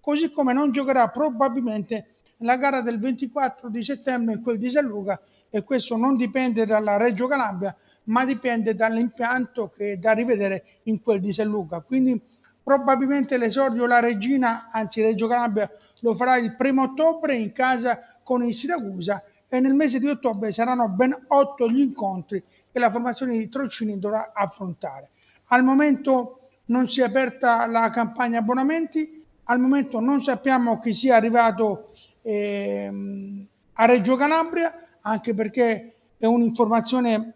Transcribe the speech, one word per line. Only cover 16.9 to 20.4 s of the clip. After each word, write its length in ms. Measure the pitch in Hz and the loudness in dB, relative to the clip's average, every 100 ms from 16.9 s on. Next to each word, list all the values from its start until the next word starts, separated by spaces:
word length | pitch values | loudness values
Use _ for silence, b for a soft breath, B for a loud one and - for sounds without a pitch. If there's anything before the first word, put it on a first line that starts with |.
| 269 320 320 320 254 | 2 2 2 -2 -2
in 160 | 208 | -4
casa 680 | - 254 254 247 233 - _ | -2 0 0 0 -4 -6 _
con 200 | - 247 | -4 -2
il 120 | 240 | 0
Siracusa, 680 | 233 285 349 208 185 175 196 b b _ | -4 -4 -4 -6 -8 -4 -4 b b _
e 120 | 254 | 0
nel 140 | 262 | 2
mese 240 | 269 302 254 | 4 2 0
di 100 | 277 | -2
ottobre 420 | 285 254 208 | 0 -2 -2